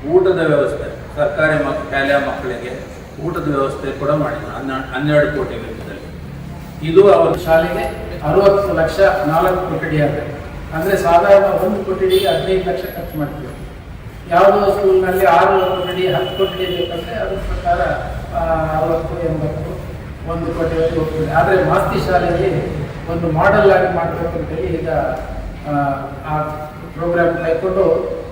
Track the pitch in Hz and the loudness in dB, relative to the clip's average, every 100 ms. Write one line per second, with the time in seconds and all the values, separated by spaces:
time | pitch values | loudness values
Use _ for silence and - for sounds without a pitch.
0 | 147 180 190 165 160 143 127 - - - | 4 4 4 2 2 2 2 -2 -8 -10
1 | - - 147 - 151 151 139 - - 135 | -10 -2 0 2 2 2 0 -4 -4 -2
2 | 139 143 131 - - - 123 - - - | 2 2 0 -4 -6 -8 -8 -10 -12 -16
3 | - - 156 170 151 139 139 - 135 - | -16 -8 -6 -4 -2 0 0 -2 -8 -4
4 | 143 151 127 - - 120 135 131 135 127 | 0 0 0 -4 -8 -8 -6 -6 -6 -4
5 | 151 151 151 147 131 - - - - - | 2 4 4 0 -4 -6 -8 -10 -12 -12
6 | - - - - - - - - 156 185 | -14 -14 -12 -12 -12 -12 -12 -8 4 6
7 | 202 - - - 165 160 170 - - - | 8 8 4 2 2 4 4 -2 -4 -6
8 | - - 151 185 196 196 196 165 160 - | -10 -6 2 4 6 4 2 0 0 4
9 | 196 - 147 165 185 180 165 160 156 151 | 4 4 0 2 2 0 -2 -4 -2 0
10 | 143 - - - - - - 156 185 196 | 0 -2 -6 -10 -12 -12 -8 -4 0 0
11 | 170 170 196 196 196 185 190 202 190 185 | 4 4 8 6 6 2 0 -2 -2 0
12 | 185 185 190 165 185 185 185 170 - 175 | 2 4 4 0 0 0 0 -4 -6 -8
13 | 165 151 143 147 127 - - - - - | -8 -6 -6 -6 -10 -12 -14 -14 -16 -16
14 | - - - 170 196 202 202 202 196 185 | -16 -16 0 6 6 6 2 4 4 4
15 | 185 185 190 170 - 190 185 185 180 185 | 4 2 4 6 6 4 2 -2 -4 -2
16 | 185 175 185 160 185 180 185 175 170 170 | 0 0 -2 -2 -2 -2 -4 -2 -4 -4
17 | 175 214 190 190 - - 175 175 165 160 | -6 -6 -4 -4 -4 -4 0 0 0 -2
18 | - - - 170 165 160 156 156 160 165 | -4 -8 -6 -4 0 0 0 0 0 0
19 | - 165 165 156 151 156 175 175 - - | -2 -4 -2 -2 -2 -4 -6 -8 -10 -10
20 | - - 165 170 160 165 165 160 165 165 | -12 -10 -6 -4 -4 -2 -2 2 0 0
21 | 156 156 151 - 175 185 156 180 - 190 | -2 -2 0 2 4 4 4 2 2 0
22 | 147 180 180 160 190 165 - - - - | 2 2 2 0 0 0 -2 -6 -8 -8
23 | - 170 165 156 196 208 196 185 180 175 | -6 -4 0 2 4 4 4 4 2 0
24 | 165 151 170 165 151 156 180 156 160 160 | -2 -4 -6 -6 -6 -6 -4 -4 -2 -2
25 | 165 160 - - - - 151 143 139 135 | -2 -6 -8 -10 -10 -10 -4 -2 -2 -4
26 | - 135 156 151 151 151 151 - 170 151 | -8 -10 -4 -4 -4 -8 -10 -12 -14 -6
27 | 170 170 170 170 165 165 185 190 175 - | -2 2 2 0 -2 0 0 2 2 2
28 | - - - | -2 -6 -10